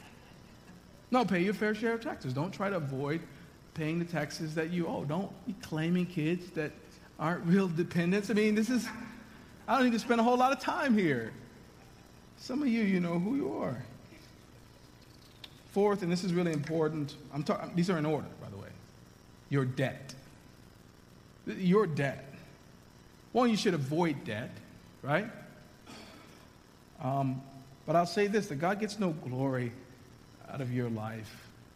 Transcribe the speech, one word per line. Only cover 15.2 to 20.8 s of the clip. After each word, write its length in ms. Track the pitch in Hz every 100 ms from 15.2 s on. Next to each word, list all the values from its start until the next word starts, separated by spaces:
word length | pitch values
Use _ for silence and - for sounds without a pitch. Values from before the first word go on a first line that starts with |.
| - - - - -
Fourth, 320 | 196 208 202
and 80 | 175
this 140 | 175 185
is 80 |
really 180 | 170 175
important, 640 | 151 143 160 156 156 143 - -
I'm 100 | 143
ta-, 260 | 156 202 151
these 160 | 175 175
are 80 | 170
in 80 | 151
order, 220 | 147 92 -
by 80 | -
the 80 | 98
way. 100 | - - - - - - - - -
Your 140 | 139
debt. 500 | 127 131 131 - - - - - - - - -